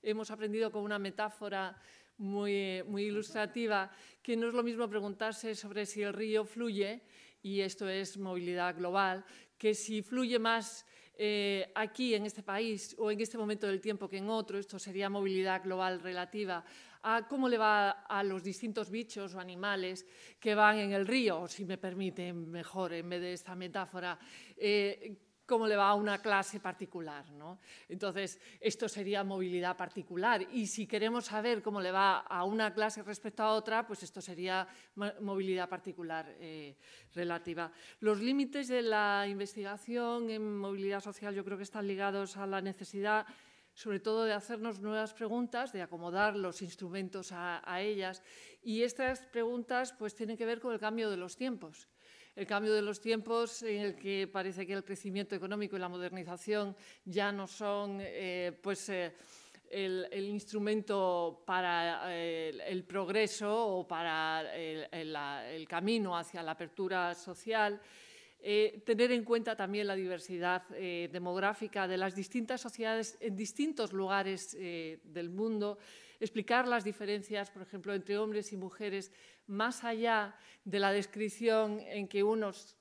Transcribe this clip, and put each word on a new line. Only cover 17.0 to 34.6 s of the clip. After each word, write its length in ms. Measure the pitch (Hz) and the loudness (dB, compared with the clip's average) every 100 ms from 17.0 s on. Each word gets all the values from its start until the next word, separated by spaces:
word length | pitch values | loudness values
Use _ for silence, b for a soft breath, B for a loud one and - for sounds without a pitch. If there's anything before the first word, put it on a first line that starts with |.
a 240 | 214 226 220 | 2 2 2
cómo 200 | 277 254 | 2 4
le 120 | 240 | 6
va 320 | 214 208 202 | 6 8 6
a 320 | - - 202 | 2 -2 0
los 200 | 202 190 | 0 0
distintos 460 | 180 185 233 214 202 | -4 -4 -4 -2 -2
bichos 460 | 214 233 214 196 185 | -4 -6 -8 -8 -8
o 40 | |
animales 680 | 180 180 196 196 185 185 - B B B | -10 -4 0 0 0 -4 -12 B B B
que 160 | 226 208 | 2 8
van 240 | 208 214 | 10 8
en 120 | 202 | 4
el 140 | 196 196 | 2 4
río, 360 | 262 226 165 | 4 4 2
o 60 | 175 | -4
si 180 | - 190 | -6 -4
me 120 | 185 | -4
permiten 720 | 190 180 190 180 180 175 165 | -4 -2 -4 -4 -6 -6 -6
mejor 440 | 170 165 190 180 | -8 -6 -2 -2
en 160 | 165 170 | -2 -4
vez 120 | 175 | -4
de 120 | 180 | -4
esta 200 | 180 - | -6 -8
metáfora, 640 | 185 185 196 185 185 180 165 B B B B | -10 -6 -4 -4 -4 -4 -6 B B B B
eh, 600 | 208 208 202 202 220 202 _ _ - | 4 6 4 0 -10 -14 _ _ 2
cómo 220 | 240 220 | 4 6
le 80 | 208 | 6
va 140 | 196 | 8
a 40 | |
una 260 | 208 208 202 | 6 4 2
clase 420 | 220 202 190 208 | 4 4 4 -4
particular, 680 | 185 180 180 180 160 147 151 | -6 -6 -8 -8 -8 -10 -14
¿no? 260 | 147 151 185 B B B | -16 -14 -14 B B B
Entonces, 500 | 185 208 180 190 - B B | -4 -2 -2 -4 -6 B B
esto 260 | 220 - 220 | -2 0 -4
sería 380 | 214 196 202 196 | -2 0 0 0
movilidad 500 | 196 185 180 180 180 | 0 0 2 0 0
particular. 680 | 175 - 156 175 214 220 185 | -4 -6 -6 2 4 4 2
Y 140 | 240 202 | -2 -2
si 200 | - 208 | -2 -2
queremos 380 | 214 220 240 226 | 2 2 2 -2
saber 360 | 208 226 226 | 0 2 2
cómo 200 | 220 202 | 0 0
le 100 | 180 | 2
va 280 | 190 196 180 | 6 6 6
a 260 | - 180 185 | 2 0 2
una 280 | 220 214 | 2 2
clase 300 | 208 214 214 | 2 0 0
respecto 400 | 202 208 220 208 | -8 -8 -8 0
a 80 | 214 | 4
otra, 340 | 220 220 220 226 | 4 4 0 0
pues 180 | 202 | -6
esto 180 | 175 - | -8 -10
sería 440 | 185 175 180 185 | -10 -4 0 0